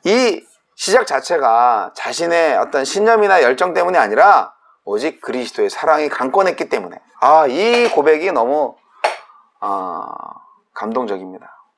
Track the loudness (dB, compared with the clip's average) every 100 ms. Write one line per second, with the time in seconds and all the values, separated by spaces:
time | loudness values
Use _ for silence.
0 | 0 2 0 -2 _ _ _ -12 0 2
1 | 2 -4 -2 -2 2 2 2 0 -4 -10
2 | -10 -6 -2 0 2 0 -2 -4 -4 -2
3 | 2 2 4 4 4 2 -2 0 0 2
4 | 2 4 6 4 2 _ _ _ -6 -4
5 | -4 -8 -8 -8 -8 -2 -4 0 2 2
6 | 0 -4 -2 0 0 -2 -4 -6 -6 -18
7 | _ _ 4 6 4 0 0 2 2 2
8 | 2 2 0 -2 0 0 -2 -6 _ _
9 | -4 -4 -16 -20 _ _ -6 -6 -6 -10
10 | -12 -14 -16 -18 -20 _ _ -10 -6 -6
11 | -6 -8 -10 -18 -20 -20 _